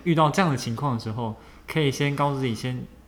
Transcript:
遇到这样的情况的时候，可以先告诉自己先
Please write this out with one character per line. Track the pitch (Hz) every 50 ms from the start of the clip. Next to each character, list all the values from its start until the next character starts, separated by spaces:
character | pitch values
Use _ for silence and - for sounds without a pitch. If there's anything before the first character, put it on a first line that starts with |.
| -
遇 | 175 160
到 | 156 160 147
这 | 143 -
样 | 196 165
的 | 139
情 | 117 - 120 117
况 | 113 143 143 123
的 | 113
时 | - 113
候， | 107 117 117 110 107 - - - - - -
可 | - - 160
以 | 151 139
先 | 131 - 143 143 143
告 | 139 143 143 139
诉 | 135
自 | 135
己 | 123 110
先 | 104 - 127 127 127 - - - - -